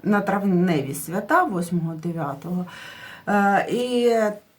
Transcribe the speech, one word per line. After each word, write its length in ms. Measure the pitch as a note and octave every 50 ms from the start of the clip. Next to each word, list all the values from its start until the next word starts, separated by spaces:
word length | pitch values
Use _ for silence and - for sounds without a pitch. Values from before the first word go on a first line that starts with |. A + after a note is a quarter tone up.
| -
на 180 | F#3 G#3 G3+
травневі 760 | G3 G3 F#3+ G3+ G3 G3+ F3+ F3 F3+ F#3 E3 D3 C3+ C3+ D#3
свята, 500 | - - - E3 G3+ G#3 - D4+ F4+ F4+
восьмого, 500 | D4 G3 F3 F3 E3+ F3+ E3+ D#3+ D#3+ E3
дев'ятого, 720 | D#3 - F3 E3 E3 D3+ C#3+ C#3+ - - E3 F3+ F3+ F3+ F3+ - - - - - - - - - - -
е, 400 | - G3+ G3+ G3+ G3+ G3+ F#3 - -
і 420 | - A#3 B3 B3 B3 A#3+ A#3+ A#3+ A3+ A3+ A3 G#3 G#3 - - _ _